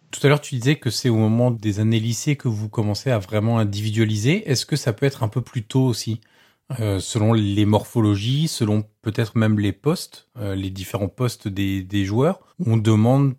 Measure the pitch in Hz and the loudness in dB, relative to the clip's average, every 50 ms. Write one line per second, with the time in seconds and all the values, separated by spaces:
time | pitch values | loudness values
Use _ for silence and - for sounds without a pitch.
0 | _ _ - - - 135 147 143 - - 139 123 113 139 156 156 - 120 - - | _ _ -8 0 2 2 2 2 0 -6 -8 -2 0 0 0 0 -2 -4 -4 -2
1 | - 127 113 110 110 107 110 117 123 123 117 110 101 107 98 104 107 110 113 113 | 0 2 2 4 2 2 2 2 2 2 0 0 -2 -4 -2 0 0 2 2 0
2 | 110 117 113 - - 151 143 - - 127 110 104 107 107 - - 107 104 101 - | 0 -2 -4 -4 -2 -2 -4 -2 -2 -4 -4 -4 -6 -6 -4 -4 -2 -2 -4 -4
3 | - 139 123 104 92 - 107 107 104 113 117 113 107 104 101 101 107 110 104 113 | -2 -2 -2 -2 -2 -2 -2 0 0 2 2 2 0 0 -2 -4 -4 -2 0 2
4 | 113 107 107 104 107 135 170 214 214 - 131 - - - 156 143 - 139 117 - | 2 2 0 0 0 0 0 0 0 -2 -2 -2 -2 -4 -4 -2 -2 -4 -2 0
5 | 139 139 - - 117 107 - 127 113 - - 123 104 - - 131 131 127 113 - | -2 -2 -2 -2 -6 -4 -4 -4 -6 -4 -8 -8 -8 -2 0 0 2 2 0 -2
6 | - 110 107 - - _ _ _ _ _ _ _ _ _ 139 113 110 104 98 92 | -4 -6 -6 -8 -8 _ _ _ _ _ _ _ _ _ -8 -4 -2 -2 -2 -2
7 | - - - 113 107 110 117 113 104 101 98 104 107 104 104 101 - - - 120 | -4 -4 -2 0 2 4 4 2 2 2 2 2 2 4 4 2 2 0 0 2
8 | 107 104 104 98 104 120 135 147 160 156 - - 120 104 107 107 107 - _ _ | 2 2 2 2 0 -2 0 0 0 -2 -2 -2 0 0 0 0 -2 -4 _ _
9 | _ 110 104 - 117 107 - 117 110 107 107 104 101 101 90 - - 151 170 - | _ -6 -2 -2 -4 -2 0 2 2 4 2 2 2 0 -2 0 -2 -2 -2 -2
10 | - - - - _ _ _ 117 107 101 98 98 95 95 95 98 92 - - 98 | -4 -12 -18 -20 _ _ _ -10 -8 -6 -4 -4 -6 -6 -8 -8 -10 -8 -6 -4
11 | 101 92 - - 127 120 - - - 110 95 98 98 98 98 98 92 92 101 101 | -4 -6 -4 -2 -2 -2 -2 -4 -8 -8 -4 -2 -2 -2 -2 -4 -4 -4 -2 -2
12 | 98 95 104 117 139 170 190 - _ _ _ - 180 113 113 113 107 110 113 107 | 0 0 0 2 2 0 0 -2 _ _ _ -4 0 0 2 2 4 4 4 6
13 | 110 117 131 139 143 135 127 | 6 4 4 4 4 2 0